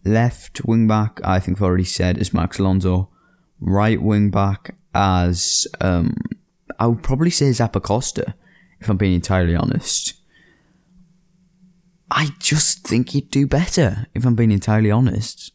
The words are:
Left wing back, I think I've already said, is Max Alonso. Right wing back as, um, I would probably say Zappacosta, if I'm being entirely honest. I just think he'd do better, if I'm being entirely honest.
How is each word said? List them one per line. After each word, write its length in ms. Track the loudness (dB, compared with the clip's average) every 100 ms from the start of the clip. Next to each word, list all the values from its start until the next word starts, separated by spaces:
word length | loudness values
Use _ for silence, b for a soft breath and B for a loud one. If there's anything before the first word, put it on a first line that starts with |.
Left 600 | 2 2 2 -2 -14 -10
wing 220 | 0 2 4
back, 340 | 2 0 -4
I 160 | -2 -2
think 180 | 0 -2
I've 40 |
already 220 | 0 0
said, 340 | 0 -2 -2 0
is 160 | -2
Max 240 | -2 -4 -2
Alonso. 520 | 0 2 2 0 -2 b b b b b
Right 400 | -2 0 2 0
wing 300 | 2 2 2
back 460 | 2 0 -2 -8 -20 _
as, 720 | 0 2 2 2 0 -2 -2 -4 -4
um, 360 | -2 0 0 -2 -8 -10 _ _ _ -2
I 80 | 0
would 160 | 0
probably 280 | -2 0 0
say 160 | 2 0
Zappacosta, 880 | 2 0 -2 -2 -2 -2 -6 -8 -10 b b b b
if 80 | -2
I'm 80 | 0
being 180 | 2
entirely 400 | 2 0 0 2
honest. 600 | 0 0 -2 -2 -6 -6 -10 b b b b b b b b -20 _ _ _ _ _ -20 _ _ _ _
I 180 | -2 -2 -2
just 480 | -2 0 0 -2 -2
think 240 | 0 0
he'd 200 | -2 -2
do 160 | 0 2
better, 600 | 2 0 2 2 0 -6
if 120 | -2 0
I'm 80 |
being 180 | 2 4
entirely 380 | 2 2 2 2
honest. 600 | 2 2 0 -6 -10 -16